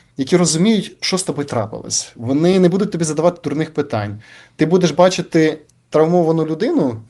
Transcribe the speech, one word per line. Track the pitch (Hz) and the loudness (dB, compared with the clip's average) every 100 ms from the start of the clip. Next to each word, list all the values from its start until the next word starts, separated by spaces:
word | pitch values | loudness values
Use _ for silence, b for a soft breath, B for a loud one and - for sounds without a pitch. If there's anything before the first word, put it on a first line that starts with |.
| B - | B -10
які | 131 175 | 0 2
розуміють, | 170 156 202 220 - - | 2 2 2 2 -2 -8
що | - 185 | -6 -4
з | |
тобою | 185 147 143 | -4 -6 -4
трапилось. | 120 104 - - - - - | -4 -6 -8 -8 -8 -8 -10
Вони | 117 139 170 190 | -4 0 2 4
не | 180 | 4
будуть | 190 214 | 2 -2
тобі | 175 | -2
задавати | 160 151 170 170 | -4 0 0 0
дурних | 143 135 160 | -4 -4 -4
питань. | 156 143 113 104 104 B B B - | -4 -4 -4 -6 -8 B B B -2
Ти | 160 | 0
будеш | 185 175 | 2 2
бачити | 147 185 185 170 165 156 - - _ _ | 4 4 2 -2 2 2 0 -10 _ _
травмовану | 151 160 180 160 165 156 | 2 4 4 2 0 -2
людину | 156 247 320 143 110 | -2 0 0 0 -4